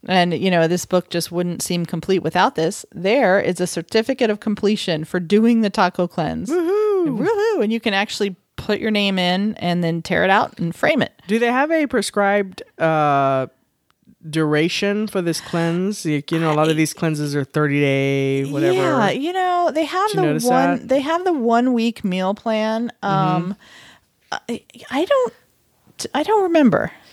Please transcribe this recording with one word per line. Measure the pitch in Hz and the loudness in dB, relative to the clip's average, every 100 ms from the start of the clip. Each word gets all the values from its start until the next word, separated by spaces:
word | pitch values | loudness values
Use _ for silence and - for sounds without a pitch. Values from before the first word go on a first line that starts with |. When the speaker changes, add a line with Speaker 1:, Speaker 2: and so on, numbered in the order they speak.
| - | 0
Speaker 1:
and, | 185 175 165 | 2 2 2
you | 190 | 2
know, | 175 165 | 2 2
this | 175 - | 0 0
book | 180 175 | -2 -2
just | 175 160 | -6 -4
wouldn't | 175 175 175 | -4 -4 -4
seem | - 175 170 | -4 -4 -4
complete | 170 - 190 | -6 -2 0
without | 160 175 277 - | 0 2 2 2
this, | 160 202 - | -2 -2 -14
there | - 180 247 220 190 | -6 0 2 4 2
is | - 180 | 2 -2
a | 180 | -4
certificate | - - 226 226 269 233 | -4 -2 -2 0 0 0
of | 208 | 0
completion | - 202 202 214 - 156 160 | -4 -2 0 0 -2 -4 -2
for | 180 | -4
doing | 165 208 226 233 | 2 4 4 4
the | 214 | 2
taco | 196 180 - 180 | 2 0 2 -4
cleanse. | - 156 160 180 | -2 -4 -4 -4
Speaker 2:
Woohoo! | 339 339 403 427 392 339 233 302 | -2 0 0 0 0 0 -2 -2
Speaker 1:
Woohoo! | 440 427 403 | 0 0 0
And | 214 | 0
you | 226 | 0
can | 226 | -2
actually | 196 208 - 208 185 _ - | -2 -2 -4 -4 -6 _ -18
put | - 208 | -4 -4
your | 220 | 0
name | 208 202 190 | 0 0 0
in | 180 185 208 - | 0 0 -2 -2
and | 175 175 | -2 0
then | 170 165 | 0 -2
tear | 165 170 180 | -2 0 4
it | |
out | 196 - - | 2 0 -4
and | 170 - | -6 -2
frame | 294 302 | 0 2
it. | - _ - | 0 _ -4
Speaker 2:
Do | 220 | 0
they | 233 | 0
have | 247 294 | 0 0
a | 330 285 | 0 0
prescribed, | 247 196 - 202 208 196 180 - - | -2 -2 0 2 2 -2 -8 -20 -2
uh, | 160 160 147 139 135 135 131 _ _ _ _ _ _ - 165 | 0 2 2 2 2 0 -2 _ _ _ _ _ _ -20 -8
duration | 156 156 147 165 - 202 202 214 | -2 0 2 2 0 -2 -2 -2
for | 196 | -2
this | 170 160 | -2 -4
cleanse? | - 170 170 170 190 208 165 | -4 -2 0 0 -2 -4 -4
Like, | 147 143 | -4 -2
you | 165 | -2
know, | 165 | 0
a | 151 | 2
lot | 156 | 2
of | 156 | 2
these | 156 | 0
cleanses | - 165 151 147 143 | 0 -4 -2 -4 -4
are | 139 | -4
thirty | - 151 143 | 0 0 2
day, | 143 135 135 139 135 135 135 | 2 2 0 0 0 0 -2
whatever. | 143 330 370 | 0 0 2
Speaker 1:
Yeah, | 370 277 208 | 2 2 0
you | 165 294 | 0 -4
know, | 370 370 359 349 | -2 0 0 0
they | 302 302 | 0 -2
have | 359 415 | -2 -2
Speaker 2:
Did | 403 | 0
you | |
Speaker 1:
the | 349 | 0
Speaker 2:
notice | 254 240 | 0 2
Speaker 1:
one, | 254 269 269 | 2 2 0
Speaker 2:
that? | 240 | 0
Speaker 1:
they | 262 | -2
have | 277 330 | 0 -2
the | 370 | 0
one | 320 233 233 254 | 0 2 2 2
week | 247 233 226 | 2 0 -2
meal | 202 185 185 | -4 -2 -2
plan. | 208 - 220 220 220 233 - | -2 -4 -2 -2 -2 -6 -6
Speaker 2:
Mm-hmm. | 208 | -2
Speaker 1:
Um, | 196 185 180 175 196 - - - - _ _ _ | 2 2 0 -2 -8 -14 -20 -20 -20 _ _ _
I, | - - 240 _ 240 - | -10 -8 -10 _ -20 -8
I | 262 359 | -4 0
don't, | 554 494 - _ _ _ _ _ _ - | 2 0 -4 _ _ _ _ _ _ -6
I | - | -4
don't | 311 427 | 0 2
remember. | 381 339 269 - - - - | 4 4 4 4 0 -6 -20